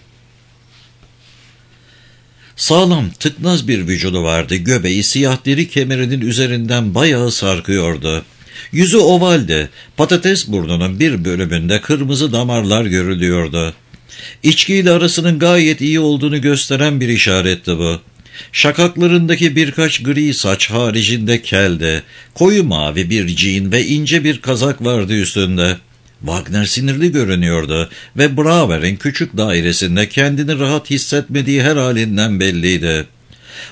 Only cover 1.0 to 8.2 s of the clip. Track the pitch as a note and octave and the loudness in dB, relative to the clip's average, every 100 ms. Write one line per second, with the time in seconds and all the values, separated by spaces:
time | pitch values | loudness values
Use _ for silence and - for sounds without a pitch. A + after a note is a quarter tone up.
1 | - _ - - - _ _ _ _ - | -20 _ -20 -20 -20 _ _ _ _ -20
2 | - - _ _ - - - E3 F#3 E3 | -20 -20 _ _ -20 -8 2 4 4 2
3 | G2 - D#3 C#3+ F3 F3 A2+ A2 F2 F2+ | 0 -4 -8 -4 0 0 0 -2 0 -2
4 | F#2 F2+ E2 E2 D2+ F2+ F2 B2 F2+ F#2+ | -2 -2 0 0 0 -2 0 0 0 0
5 | G2+ C3 C3+ B2+ C3+ C#3 E3+ D3 C3 C3 | 0 0 0 0 0 -2 0 -2 -2 -2
6 | B2 C3+ A#2 A#2 B2+ A#2+ A2+ B2 A2 F#2 | -2 -2 -2 0 0 -2 -2 0 0 2
7 | D#3+ B2+ - - G2 F#2 E2+ G2 E2+ D#2 | 2 2 0 0 -2 -2 0 0 0 -2
8 | D#2 D#2+ | -4 -6